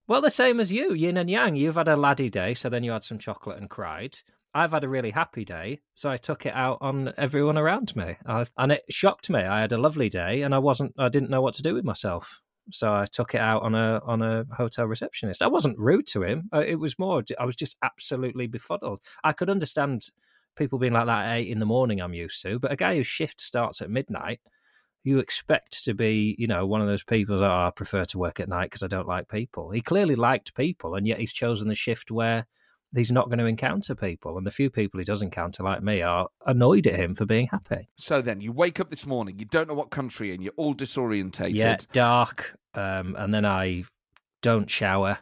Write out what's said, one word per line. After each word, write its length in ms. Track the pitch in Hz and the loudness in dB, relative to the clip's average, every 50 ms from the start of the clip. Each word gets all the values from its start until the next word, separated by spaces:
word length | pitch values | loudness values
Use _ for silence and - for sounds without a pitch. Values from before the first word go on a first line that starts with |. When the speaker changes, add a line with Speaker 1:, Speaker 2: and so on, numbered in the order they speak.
| _ | _
Speaker 1:
Well, 140 | - 240 269 | 0 2 4
the 100 | 285 302 | 4 4
same 300 | - - 247 254 240 233 | 4 6 4 4 4 4
as 120 | 220 175 | 2 0
you, 220 | 190 233 302 381 196 | 0 0 0 0 0
yin 220 | 156 160 175 175 | 2 2 2 2
and 120 | 185 175 170 | 0 0 0
yang. 280 | 190 226 254 208 156 | 2 2 2 2 2
You've 180 | 139 143 165 156 | 2 2 2 2
had 140 | 170 160 160 | 2 4 4
a 80 | 151 | 4
laddie 340 | 143 143 143 139 135 135 120 | 6 6 4 4 4 0 0
day, 240 | - 104 90 101 120 | 0 0 0 0 -2
so 140 | - - 123 | -2 -2 -2
then 160 | 120 120 120 | -2 -2 -2
you 80 | 120 | -2
had 100 | 113 110 | -4 -6
some 160 | - - 117 107 | -6 -8 -12 -10
chocolate 400 | - - 104 - - 107 95 - | -8 -8 -10 -8 -10 -12 -12 -12
and 100 | 101 - | -14 -14
cried. 480 | - - 95 85 76 85 107 139 - - - _ _ _ _ _ - | -10 -8 -8 -8 -8 -8 -10 -12 -12 -16 -18 _ _ _ _ _ 0
I've 160 | 143 170 165 | 0 2 2
had 140 | 160 151 139 | 2 0 0
a 40 | 131 | 0
really 220 | 135 131 120 110 | -2 -2 -2 0
happy 340 | 101 156 165 - - 120 107 | 0 -2 -2 -2 -4 -8 -10
day, 360 | - 90 82 85 104 143 - _ _ | -8 -8 -8 -8 -8 -10 -10 _ _
so 160 | _ - - 143 | _ -6 -4 -4
I 100 | 131 120 | -4 -4
took 280 | - - - - - | -4 -6 -6 -4 -6
it 80 | 143 - | -4 -2
out 240 | 131 127 131 127 - | 0 0 0 -2 -2
on 320 | 139 135 135 139 135 127 - - | -4 -4 -2 -2 -4 -4 -4 -4
everyone 400 | 147 135 143 143 143 147 151 151 | -2 0 2 2 2 2 2 2
around 380 | 151 160 185 269 254 - - | 2 2 2 0 -2 -4 -4
me. 200 | - 90 85 85 - - | -4 -4 -4 -6 -8 -6
I, 200 | - 110 117 120 - - - | -4 -2 -2 -2 -4 -2 0
and 120 | 127 139 | 2 2
it 140 | 147 139 - - | 2 0 0 -6
shocked 380 | - - - 196 185 - - - | -2 2 2 2 2 2 -2 0
me. 120 | 175 120 | 0 0
I 200 | 92 92 101 - | 2 2 2 2
had 120 | - 101 | 2 2
a 60 | 117 113 | 2 2
lovely 300 | 127 156 156 156 127 104 | 2 2 2 2 0 0
day, 340 | - 92 85 90 110 135 | 0 -2 -2 0 0 0
and 120 | 143 139 139 | 0 2 2
I 60 | 135 | 4
wasn't, 340 | 135 143 131 - 143 127 - | 4 4 4 2 0 -4 -2
I 120 | - 135 123 | 0 0 2
didn't 220 | 113 143 139 123 | 4 2 2 2
know 120 | 135 131 | 2 2
what 120 | 131 127 - | 2 2 0
to 80 | - | -2
do 120 | 135 160 196 | -2 -2 -2
with 100 | 247 190 | 0 -2
myself. 560 | 139 101 - - 101 87 85 - - - - _ _ _ _ _ - | -2 -4 -4 -4 -4 -4 -4 -6 -12 -18 -20 _ _ _ _ _ -14
So 220 | - - 113 110 104 | -6 -2 0 2 2
I 120 | 101 101 | 2 0
took 280 | 101 - - 120 - - | 0 -2 -4 -4 -2 0
it 60 | 117 | 2
out 220 | 110 110 110 110 - | 2 2 2 2 2
on 100 | 113 110 | 2 2
a, 260 | 113 113 110 113 107 - | 2 2 2 0 0 -2
on 160 | - 117 113 | -2 -2 0
a 220 | 113 113 113 113 113 135 117 | 0 0 0 -2 -4 -4 -4
hotel 280 | - 123 113 - - 117 | -4 -4 -2 -2 -2 -2
receptionist. 560 | 110 110 - - - - - - 104 92 - | -2 -2 -4 -6 -8 -6 -6 -6 -6 -2 0
I 60 | - 233 | 2 2
wasn't 280 | 294 349 151 139 110 - | 2 2 2 0 0 2
rude 260 | 107 123 170 233 294 - | 4 4 4 4 2 0
to 140 | - 104 | -2 0
him. 260 | 92 90 113 156 170 214 - | 0 0 -2 -2 -4 -2 0
Uh, 60 | 151 | 0
it 160 | 151 - 170 | 0 0 -2
was 200 | 156 156 151 - | -2 -2 -4 -4
more, 280 | - 185 190 180 139 107 - - - | -2 -2 0 0 -2 -2 -4 -6 -4
I 40 | 123 | -4
was 120 | 123 123 | -4 -4
just 200 | - 151 139 - - | -4 -8 -8 -6 -4
absolutely 640 | - 131 - - - - 143 127 127 123 - 127 123 | -6 -6 -4 -8 -8 -6 -4 -4 -4 -4 -4 -6 -6
befuddled. 540 | 117 117 110 - - 175 196 - - 101 - - - - - - | -6 -8 -10 -8 -6 -6 -6 -4 -8 -8 -8 -12 -18 -10 -2 0
I 80 | 156 | 0
could 180 | 151 - 185 175 | 0 0 0 0
understand 560 | 196 202 156 - - 156 143 139 135 110 - - - _ _ _ _ _ _ _ _ | 0 0 -2 -2 0 0 0 0 -2 -4 -6 -10 -16 _ _ _ _ _ _ _ _
people 240 | - 151 131 - 127 | -4 -2 -2 0 0
being 140 | 127 123 | 0 2
like 140 | 120 117 117 | 2 2 2
that 200 | 117 113 104 98 | 2 2 0 0
at 100 | 113 117 117 | 0 -2 -2
eight 100 | 117 - | -2 -2
in 100 | 117 107 | -2 0
the 80 | 110 | 0
morning, 340 | 107 113 127 131 117 104 95 | 2 4 4 4 2 2 -2
I'm 140 | 90 90 87 | -2 -4 -6
used 260 | 85 85 82 - - | -6 -8 -8 -10 -8
to, 180 | - 92 104 123 | -6 -6 -4 -2
but 100 | 127 131 | -2 -2
a 60 | 143 | 0
guy 180 | - 185 185 190 | 0 2 2 2
whose 140 | 156 120 - | 2 0 -2
shift 320 | - - 160 143 - - | -2 -4 -4 -6 -6 -8
starts 420 | - - - 120 117 - - - | -8 -4 -2 0 0 0 -2 -6
at 80 | 87 82 | -6 -4
midnight, 480 | 107 131 - - 98 - - 85 117 - _ _ _ _ _ _ _ _ _ _ _ _ | -4 -4 -4 -4 -6 -6 -6 -6 -6 -8 _ _ _ _ _ _ _ _ _ _ _ _
you 160 | - 131 139 135 | 0 2 2 2
expect 640 | - - - - - - 156 - - _ - - - | 2 0 -4 -4 0 2 2 2 0 _ -10 -6 -4
to 100 | - 107 | -4 -2
be, 420 | 101 117 110 110 107 107 107 104 - | 0 2 2 2 2 2 0 0 -2
you 80 | 117 | -2
know, 180 | 113 101 87 95 | 0 0 0 0
one 160 | 98 104 107 | 0 0 2
of 60 | 107 | 2
those 160 | 101 101 98 | 2 0 -2
people 380 | - - 117 110 101 104 101 92 | 0 0 0 2 2 2 2 2
that, 100 | 101 98 | 4 4
"Oh, 160 | 90 90 90 | 4 2 2
I 40 | 87 - | 0 0
prefer 300 | - 101 - - 98 92 | -4 -6 -4 -2 -2 -2
to 140 | - - 92 | -2 -4 -4
work 200 | 90 85 - - | -4 -4 -4 -6
at 100 | 90 98 | -6 -4
night 220 | 92 87 90 - | -4 -4 -4 -4
'cause 140 | - - 98 | -6 -8 -6
I 20 | |
don't 220 | 92 98 92 92 95 | -4 -4 -4 -4 -4
like 200 | 90 92 76 - | -4 -6 -6 -6
people." 440 | - 107 120 - - - 82 80 | -6 -6 -6 -6 -8 -10 -10 -6
He 80 | 98 117 | -6 -6
clearly 340 | 117 - 170 196 202 165 139 | -2 0 2 2 4 4 4
liked 400 | 113 117 120 131 113 - - - | 4 4 2 2 0 -2 -8 -4
people, 400 | - 135 170 175 - - 80 87 | -2 -2 -2 -2 -4 -6 -6 -2
and 100 | 98 101 110 | -2 0 0
yet 100 | 110 - | 0 -2
he's 140 | 117 113 | -4 -6
chosen 340 | - - 123 120 117 101 104 | -4 -2 -2 0 0 0 0
the 80 | 110 107 | -2 -2
shift 380 | - - - 113 - - - | -2 -2 -2 -4 -4 -6 -6
where 340 | 113 113 113 113 113 113 113 - _ _ _ _ _ _ _ _ - | -4 0 0 2 0 0 -2 -6 _ _ _ _ _ _ _ _ 0
he's 160 | 123 117 110 | 0 2 4
not 180 | 123 127 120 - | 4 4 4 2
gonna 180 | 120 117 117 | 2 2 2
encounter 500 | 113 110 110 - 127 - 202 196 - 123 | 2 0 0 0 0 0 -2 -2 -4 -6
people. 400 | - 110 95 85 - - 78 80 92 | -4 -4 -4 -6 -6 -8 -8 -8 -6
And 80 | 95 | -6
the 60 | 101 | -4
few 180 | - - 139 135 | -2 0 0 0
people 280 | - 113 107 98 - 95 | 2 0 -2 -2 -2 -4
he 60 | 90 | -4
does 160 | 95 104 101 | -2 -2 -2
encounter, 420 | 104 90 - - 85 87 98 - 95 | -4 -4 -4 -4 -6 -6 -6 -4 -2
like 180 | 95 98 - | -2 -2 0
me, 200 | 95 104 107 95 | 0 0 0 2
are 260 | 85 87 87 90 92 - - _ - | 2 2 2 2 0 -2 -6 _ -2
annoyed 400 | - 131 120 120 127 185 202 160 | 2 4 6 8 8 8 6 6
at 80 | - 87 | 4 2
him 200 | 87 92 85 92 | 2 0 0 0
for 100 | - 107 | -2 0
being 220 | 98 110 113 127 123 | 2 4 4 4 2
happy. 400 | - - - - - 92 95 - _ | -2 -6 -4 -4 -4 -6 -6 -10 _
Speaker 2:
So 240 | - - - 160 139 | -14 -4 0 0 0
then 180 | 123 120 107 98 | 0 -2 -4 -6
you 120 | 104 113 | -8 -6
wake 260 | 120 135 175 180 156 - | 0 2 2 2 2 -2
up 120 | 185 - | -4 -6
this 140 | 151 - - | -6 -10 -6
morning, 320 | 143 135 120 110 98 92 98 | -4 -2 -2 -2 -4 -8 -10
you 40 | 110 | -6
don't 200 | 107 - 160 160 | 0 0 0 2
know 80 | 160 151 | 2 -2
what 160 | 143 143 - | -4 -4 -4
country 380 | - 139 135 120 - - 107 101 | -6 -6 -6 -6 -6 -6 -6 -6
you're 60 | 90 | -4
in, 60 | 92 | -6
you're 100 | 92 101 - | -8 -8 -4
all 180 | - 160 151 139 | -2 -2 -2 0
disorientated. 800 | 135 135 127 - 135 127 117 110 101 95 95 - - 92 92 98 107 | -2 -4 -4 -2 -2 0 2 2 0 0 -2 -4 -4 -2 0 2 4
Speaker 1:
Yeah, 200 | 110 113 113 - - - | 4 4 4 2 -2 0
dark. 640 | - 127 120 120 120 123 120 - - - - - - _ _ _ - | 2 4 6 6 6 4 4 2 -2 -8 -10 -12 -12 _ _ _ -8
Um, 420 | 101 98 95 95 95 92 92 - - | -6 -4 -2 -4 -4 -4 -6 -6 -4
and 160 | 101 98 107 | -2 0 2
then 100 | 107 104 | 2 2
I 400 | 104 98 92 95 92 90 90 90 - _ _ _ _ _ _ _ _ _ _ | 2 2 2 0 0 -2 -4 -6 -10 _ _ _ _ _ _ _ _ _ _
don't 280 | - 120 117 110 101 - | 2 4 4 4 2 0
shower. 480 | - - 110 98 95 98 98 98 101 - | -2 0 2 2 2 4 2 2 0 -2